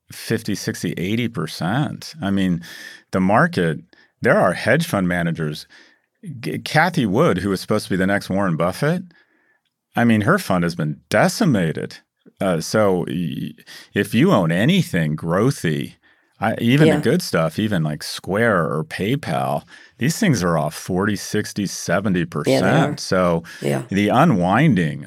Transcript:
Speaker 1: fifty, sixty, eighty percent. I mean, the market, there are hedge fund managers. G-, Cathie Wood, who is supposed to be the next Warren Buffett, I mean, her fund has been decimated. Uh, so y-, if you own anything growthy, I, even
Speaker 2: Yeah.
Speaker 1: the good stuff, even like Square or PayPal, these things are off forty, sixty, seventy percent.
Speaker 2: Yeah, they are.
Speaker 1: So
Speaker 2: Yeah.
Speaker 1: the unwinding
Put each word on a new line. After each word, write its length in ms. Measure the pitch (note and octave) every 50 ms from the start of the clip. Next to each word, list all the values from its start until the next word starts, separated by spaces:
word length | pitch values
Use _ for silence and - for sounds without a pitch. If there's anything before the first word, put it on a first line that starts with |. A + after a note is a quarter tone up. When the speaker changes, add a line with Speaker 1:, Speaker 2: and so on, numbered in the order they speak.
| _ _ -
Speaker 1:
fifty, 420 | - - - A2+ G#2+ A2 - G2+
sixty, 380 | - - - A2 - - F2+ -
eighty 300 | - E2+ F#2+ A2 A2+ B2
percent. 880 | A2+ A2+ - D#2+ D#2 - - D#2+ E2+ G#2 C3+ D3+ - - - - - - D#2+ F2
I 80 | G2
mean, 320 | G2 G2 F#2+ F#2 F2 E2 - - - - - - - - _ _
the 80 | - F#2+
market, 600 | F#2+ F#2 G#2 B2 D#3+ F3 E3+ - F2+ E2 D2+ - - _ - _ _ _ _ _ -
there 160 | A2+ D3+ G#3+
are 140 | D#3 F#2+ E2+
hedge 340 | - - G#2+ A#2+ D#3+ E3
fund 220 | - - G2+ F#2 F2
managers. 580 | F2 F2 E2+ E2+ E2 D2+ D#2+ D2+ D2+ - - - - - - _ _ _ _ _ _ _ - F#3 C3 A2+
G-, 200 | A#2 - - G#2+
Cathie 460 | A2 - - D3+ D#3+ F#3 E3 D#3+ B2
Wood, 320 | G2+ F2+ A#2+ F3 D#3 G2 F2+
who 120 | F#2 G2+
is 100 | F#2+ F2+
supposed 260 | - - A2 G#2+ -
to 40 | -
be 60 | G2+
the 100 | F2+ F#2
next 240 | F#2+ G2+ G2+ - -
Warren 260 | F#2 F#2+ G2+ F#2 E2
Buffett, 460 | D2+ E2 F2+ F#2 - C#3+ D3 F3 F3+ F#3 - - _ _ _ _ _ _ _ _ _ _ _ _ _ _ _ _
I 80 | - A#2
mean, 160 | A#2+ A2+ G#2+
her 180 | G2 C#3+ F#3 G3+
fund 240 | - - F#2+ F2+ F2
has 140 | E2+ E2+
been 240 | F2 D#2+ D2+ D2 - _ _
decimated. 880 | - G#2+ C#3 F#3 - - A#3 E3+ B2+ G2 F2 D#2 C#2+ - - - - - _ _ _ _ _ - _ _
Uh, 200 | G2 F#2+ F2+ D#2+
so 440 | D#2+ - - A2+ G#2+ G2+ F#2 F2+ B1 G1+
y-, 420 | B1+ F2 F2 D2+ C2 - - - - - - - - - - _ _
if 200 | G2 G2+ - -
you 160 | A2+ D3 G3+
own 220 | F3 G#2+ F2 D#2+ E2+
anything 640 | F2+ G#2+ D3 F#3+ G3 - - - F2 D#2+ D2+ D2+
growthy, 760 | D2+ - E2 E2+ F#2+ A2 C3+ C#3 - - F2 D2+ C#2+ B1+ - - _ _ _ _ _ _ _ _ _
I, 160 | G2 A2 A2 -
even 260 | A2+ A#2 B2+ C#3+ D#3
Speaker 2:
Yeah. 100 | D#3+ D3
Speaker 1:
the 60 | D3 -
good 200 | A2+ C#3+ F3+ -
stuff, 360 | - - F2 D#2+ D#2+ - -
even 240 | G#2+ A2 G#2 F2 D#2
like 200 | D2+ D2+ D2 -
Square 680 | - - - - - F#2 G#2 A#2 A#2 G#2 F2+ D#2+ A#1
or 140 | B1+ D#2 D#2
PayPal, 800 | - - - F#2 G#2 C3+ D3 D3 A2+ D#2 C2 C2 C2+ C#2+ D2 - _ - - - - _
these 220 | - - D3+ D#3+ -
things 260 | A#3 F#3+ C3 F#2+ F2+
are 140 | F2 E2+ D#2
off 160 | D2 D2+ -
forty, 420 | - - - F#2+ F2+ G2 G#2+ G#2
sixty, 480 | F2+ - - - G#2+ G2+ - - - G2+
seventy 640 | F2 - - - - E2 G2+ G2+ A2 F2+ F2+ E2+
percent. 360 | E2+ - D2+ - - C3 C3 -
Speaker 2:
Yeah, 240 | F#2+ B2 D#3 E3
they 60 | D3 D3
are. 40 | C#3
Speaker 1:
So 440 | - - G2 F#2 F#2 F2 E2+ E2 E2 - - - -
Speaker 2:
Yeah. 220 | C#2+ C#2 C2 C2+ -
Speaker 1:
the 220 | G2 F#2+ G#2 G2+
unwinding 960 | F#2+ B2 D#3 F3 A#2+ F#2 F2 F2+ G2 A#2+ D#3 E3 A2+ F#2 E2+ D2+ C#2+ C#2+ C#2